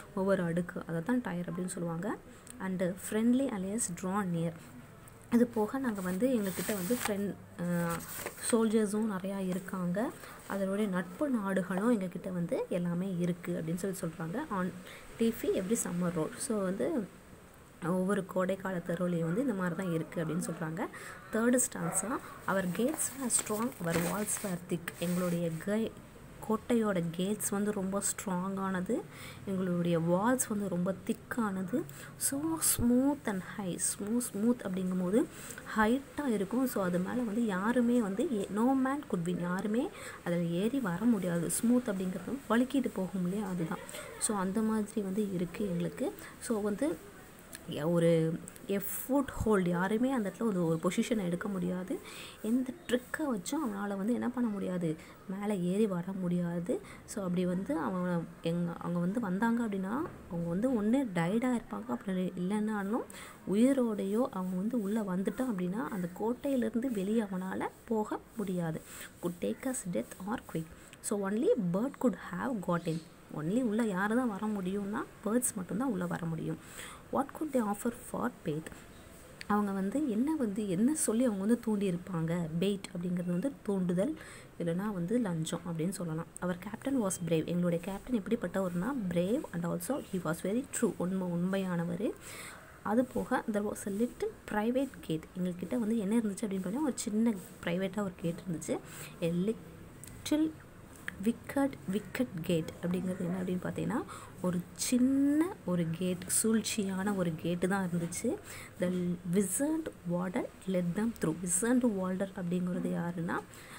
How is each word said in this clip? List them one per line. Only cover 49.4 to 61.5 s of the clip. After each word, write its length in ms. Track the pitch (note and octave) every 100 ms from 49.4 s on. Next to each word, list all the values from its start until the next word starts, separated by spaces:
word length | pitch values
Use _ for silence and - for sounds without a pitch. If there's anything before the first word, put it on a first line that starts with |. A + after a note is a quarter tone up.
| - G#3 F3
யாருமே 420 | F3 F#3+ A3 B3+
அந்த 180 | C4+ G3
இடத்துல 120 | -
ஒரு, 240 | A#3 F#3 E3
ஒரு 140 | E3
பொசிஷனை 420 | F3 F#3+ - A3 F3
எடுக்க 220 | F3 -
முடியாது. 520 | F#3+ F3+ F3+ F#3 E4+ - - - -
எந்த 320 | G#3+ B3 B3+ - -
ட்ரிக்கை 340 | B3 B3 -
வச்சும் 380 | D4+ A3 - C#4+ C4+
அவனால 320 | G3+ G3+ G3
வந்து 160 | G3+
என்ன 160 | A#3 A3+
பண்ண 200 | A#3+ A#3+
முடியாது? 460 | G3+ F#3 F3+ E3+ D#3+ - - -
மேல 260 | F#3+ G#3 G#3
ஏறி 320 | F3 G3 A3
வர 240 | F3+ F3
முடியாது. 680 | F#3+ F3+ F3 F3 F3 F3 F4 - - -
So, 180 | -
அப்படி 220 | F#3+ F3+ F3+
வந்து 320 | F3+ G3 D#4
அவன் 500 | C#4 F#3 F3+ F3 D#3+ -
எங்க, 300 | E3 E3+ F3 E3+
அவங்க 220 | - F3
வந்து 200 | F3 A3
வந்தாங்க 440 | A#3+ F#3 A#3 A#3
அப்படின்னா, 380 | A#3 G3 F#3+ A#3+ F4 - -
அவங்க 200 | F3 E3+
வந்து 340 | E3+ B3+ A#3+
ஒண்ணு 240 | G#3 C4 C4 F3
டயர்டா 460 | E3 A3 B3+